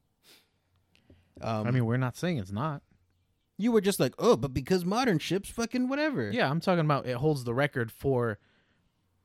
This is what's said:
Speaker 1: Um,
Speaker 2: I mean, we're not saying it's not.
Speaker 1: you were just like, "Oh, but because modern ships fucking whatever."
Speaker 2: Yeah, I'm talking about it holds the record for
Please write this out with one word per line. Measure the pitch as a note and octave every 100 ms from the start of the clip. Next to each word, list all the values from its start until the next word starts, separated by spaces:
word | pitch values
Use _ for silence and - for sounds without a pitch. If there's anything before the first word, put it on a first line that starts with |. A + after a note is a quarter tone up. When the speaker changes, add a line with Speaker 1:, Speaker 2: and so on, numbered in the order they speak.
| _ _ _ - _ _ _ _ _ _ _ - _ -
Speaker 1:
Um, | A#2 A2 A2+
Speaker 2:
I |
mean, | B2+ A2+
we're | B2+
not | B2+ -
saying | F3 D3+
it's | F#2
not. | G2+ D#3 C#3 - _ _ _ _ _ _ -
Speaker 1:
you | A3+
were | A3
just | G3 F#3+
like, | C3 -
"Oh, | G3+ A2+
but | C#3
because | C3 B2+ F#3 F3
modern | A3 C4 D#3+
ships | - F#3 -
fucking | - A3+ B3 B3+
whatever." | C#4 D#4 A3+ G#2
Speaker 2:
Yeah, | A#3+ D3
I'm | D#3+
talking | G3 F3 D3+
about | C#3 B2
it | A#2+
holds | D#3 C#3+
the | A#2+
record | A#2 C#3+ C3 A2+
for | - C#3+ B2+ A#2 G2+ _ _ _ _ _ _ _ _